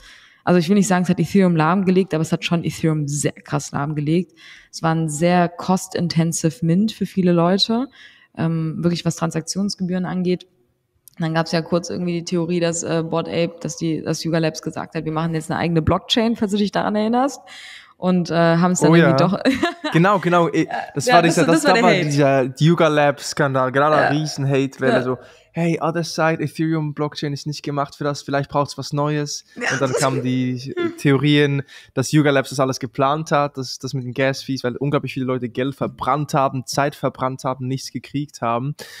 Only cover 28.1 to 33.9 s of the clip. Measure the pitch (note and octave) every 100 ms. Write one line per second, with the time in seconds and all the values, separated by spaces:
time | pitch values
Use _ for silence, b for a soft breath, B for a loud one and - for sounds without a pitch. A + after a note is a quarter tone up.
28.1 | C#3 - C#3 C#3 D3 C#3+ - C3+ D3 D3
29.1 | D3+ D3 - - b B3 C3 C3+ - C#3
30.1 | C3 B2+ B2+ B2+ B2+ C3+ F4 E4+ - D3
31.1 | C3+ D3 D3 C#3+ C#3 - B B - B2+
32.1 | D3+ D3 C#3 C3 C3 C3 B2+ B2+ - C3+
33.1 | D#3 D#3+ D3 C#3+ - B2+ - C3